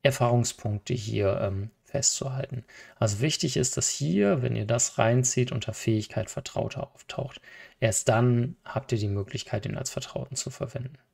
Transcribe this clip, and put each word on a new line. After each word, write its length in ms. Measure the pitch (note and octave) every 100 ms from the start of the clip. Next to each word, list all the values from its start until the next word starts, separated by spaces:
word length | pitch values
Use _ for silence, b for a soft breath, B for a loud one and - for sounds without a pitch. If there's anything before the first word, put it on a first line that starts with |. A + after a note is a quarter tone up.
Erfahrungspunkte 880 | C#3 C3 A#2+ A#2+ A#2 - - G#2 -
hier, 480 | - G#2 A2 G2 -
ähm, 300 | G2+ F#2+ G#2 _ _
festzuhalten. 680 | - - - C3+ C3 - B2 - B B B
Also 220 | A2 G2+
wichtig 360 | C#3+ - - D#3+
ist, 200 | D3+ -
dass 120 | -
hier, 540 | - C#3+ F#3+ G3+ E3
wenn 140 | B2 A2+
ihr 100 | G#2+
das 320 | A#2 - -
reinzieht, 540 | A2+ A#2+ B2+ - B2
unter 200 | A#2+ A2
Fähigkeit 560 | G#2+ - A2 G#2+ - G#2
Vertrauter 600 | - - - A2+ - -
auftaucht. 480 | _ - - - - B B B B
Erst 300 | A#2 - -
dann 480 | A2+ B2 A#2+ A#2+ -
habt 260 | - - -
ihr 80 | A2+
die 80 | G#2
Möglichkeit, 580 | G2 G2 - - G#2+
ihn 120 | G#2 G#2
als 140 | A#2
Vertrauten 460 | - - - B2 C3
zu 140 | -
verwenden. 480 | - B2 - B2+ - _